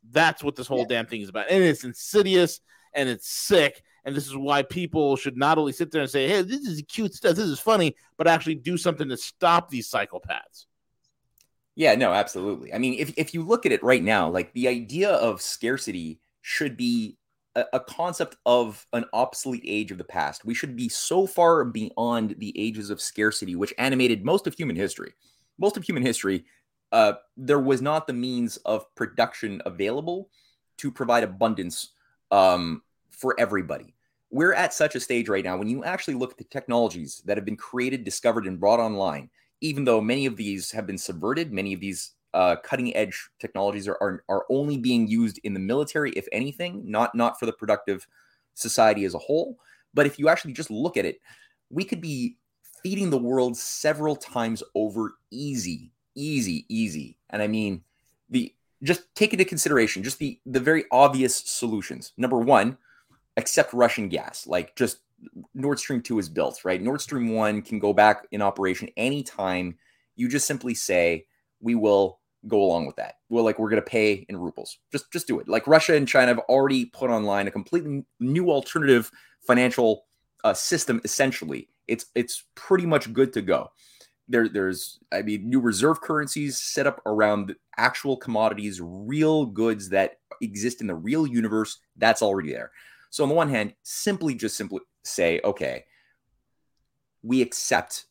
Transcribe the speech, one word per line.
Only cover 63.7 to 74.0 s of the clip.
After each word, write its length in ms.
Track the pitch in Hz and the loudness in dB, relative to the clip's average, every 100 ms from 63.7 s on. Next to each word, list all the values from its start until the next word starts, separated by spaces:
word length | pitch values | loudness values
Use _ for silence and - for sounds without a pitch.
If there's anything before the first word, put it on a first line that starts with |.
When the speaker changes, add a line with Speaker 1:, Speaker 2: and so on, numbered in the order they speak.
Speaker 2:
Russian 360 | 120 120 - 101 | 4 4 4 -4
gas. 360 | 80 - - - | -4 -6 -14 -4
Like, 300 | 87 82 - | -4 -4 -2
just 240 | 123 - _ _ - - - 139 | -2 -2 _ _ -20 -20 -18 -6
Nord 240 | 139 143 | -4 -4
Stream 240 | - 131 | -4 -6
two 160 | - 113 | -2 -4
is 100 | 87 | -2
built, 340 | 80 69 - | -2 -2 -2
right? 160 | 90 92 | -4 -2
Nord 220 | 107 143 | -2 -4
Stream 320 | - 139 117 | -6 -4 -2
one 300 | 110 107 104 | 0 0 -2
can 160 | - 110 | -4 -2
go 140 | 104 | 2
back 340 | 101 107 104 - | 6 6 6 -2
in 120 | 104 | 0
operation 460 | 101 98 95 90 - - | 0 2 -2 -2 -6 -4
anytime. 800 | 120 143 123 - 95 92 90 85 _ _ _ - | -2 -2 -6 -4 -2 -2 -4 -10 _ _ _ -6
You 120 | 123 | -2
just 180 | 139 - | -2 -2
simply 300 | 135 120 113 | -4 -4 -6
say, 500 | - 90 85 82 - _ _ _ | 0 2 2 0 -8 _ _ _
"We 140 | 113 | -2
will 460 | 117 107 101 95 - _ _ 104 | 2 4 4 4 -2 _ _ 0
go 140 | 107 | 4
along 240 | 98 85 71 | 4 2 -2
with 120 | - | -8
that. 180 | 53 - _ | -12 -12 _
We're 120 | 117 | 2
like, 160 | 113 107 | 2 2
we're 140 | 110 | 0
gonna 100 | 110 | 0
pay 460 | - 117 | 2 2